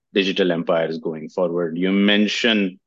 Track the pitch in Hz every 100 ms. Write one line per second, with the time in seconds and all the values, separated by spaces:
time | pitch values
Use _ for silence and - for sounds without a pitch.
0 | _ 104 95 92 92 82 82 85 80 80
1 | 85 80 80 - 90 85 85 82 92 98
2 | 101 104 104 - 123 107 95 92